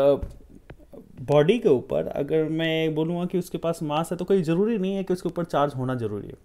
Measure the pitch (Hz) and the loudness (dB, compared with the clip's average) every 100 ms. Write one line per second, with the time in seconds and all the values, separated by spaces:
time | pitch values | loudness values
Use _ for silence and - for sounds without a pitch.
0 | 139 139 - - - - - - - - | 4 4 0 -12 -20 -20 -20 -20 -20 -20
1 | - - 127 147 156 240 214 127 - 71 | -18 -10 2 4 6 4 4 2 2 -2
2 | - - 143 160 156 160 165 160 160 151 | -2 -4 -2 0 0 -2 0 0 0 0
3 | 160 175 180 180 170 165 165 165 151 151 | -2 -2 -4 -4 -4 -4 -4 -4 -2 -2
4 | 165 175 185 196 160 170 214 220 185 196 | -2 -4 2 2 2 2 2 0 -2 -2
5 | 190 180 170 175 170 147 143 131 127 127 | -2 -2 -4 -4 -2 0 0 0 -4 -2
6 | 110 104 104 - | -4 -6 -10 -14